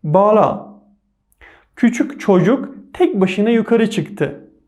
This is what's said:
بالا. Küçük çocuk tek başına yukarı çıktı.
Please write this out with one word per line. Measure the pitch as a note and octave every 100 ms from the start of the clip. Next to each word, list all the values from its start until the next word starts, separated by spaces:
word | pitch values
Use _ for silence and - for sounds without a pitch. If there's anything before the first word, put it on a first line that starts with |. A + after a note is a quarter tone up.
بالا. | D#3 F3 G#3 G#3+ D#3+ - - - _ _ _ _ _ _ - _ _ -
Küçük | A#3 - C#4+ -
çocuk | - F#3 E3+ C4+ - - -
tek | - F4+ G#3
başına | F#3 - G#3
yukarı | A#3 G#3+ A#3 A3
çıktı. | G3 D3 - C#3 - - _